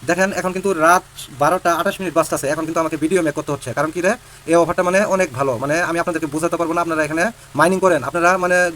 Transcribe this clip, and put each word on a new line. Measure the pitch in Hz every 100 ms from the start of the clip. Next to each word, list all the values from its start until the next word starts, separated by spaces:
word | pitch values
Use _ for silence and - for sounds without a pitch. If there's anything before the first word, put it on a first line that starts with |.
| 127
দেখেন, | 170 190 196
এখন | 180 185
কিন্তু | 196 180 160
রাত | 180 - - - 135
বারোটা | 143 180 180 165
আঠাশ | 170 196
মিনিট | 185 151
বাজতেছে, | 156 156 139
এখন | 156 160
কিন্তু | 165
আমাকে | 160 160
ভিডিও | 156 185 160
মেক | 147
করতে | 147
হচ্ছে। | 143 - 117
কারণ | 156
কি | 165 175
রে, | 240 - - -
এই | 170
অফারটা | 165 175 180
মানে | 185 175
অনেক | 185 185 123
ভালো, | 139 117
মানে | 135 156 175
আমি | 170
আপনাদেরকে | 170 160 156
বোঝাতে | 147 170 165
পারবো | 165
না। | 165
আপনারা | 170 160 151
এখানে | 160 190 - - 139
মাইনিং | 160 190
করেন, | 185 160 127
আপনারা | 165 170 185
মানে | 180 180 180